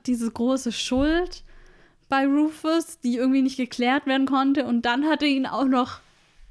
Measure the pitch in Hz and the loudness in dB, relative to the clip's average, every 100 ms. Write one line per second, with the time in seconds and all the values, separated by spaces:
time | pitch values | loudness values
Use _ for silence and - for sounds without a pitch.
0 | - 233 226 - 240 262 240 - - 254 | -4 -2 -2 -2 0 0 -2 -6 -2 0
1 | 294 330 349 - - - - - - _ | 2 0 -2 -8 -18 -20 -20 -20 -20 _
2 | - 269 277 285 302 311 311 330 311 - | -4 0 2 2 0 -2 -2 0 -2 -6
3 | 240 240 262 269 262 - 247 - 240 285 | -4 0 2 2 2 -2 -6 -2 0 0
4 | 277 269 269 269 269 277 247 233 240 247 | 0 0 2 2 2 2 0 0 0 0
5 | 302 294 294 269 262 214 269 254 254 - | 0 2 2 0 -2 0 2 2 0 -6
6 | - _ _ - - | -20 _ _ -20 -18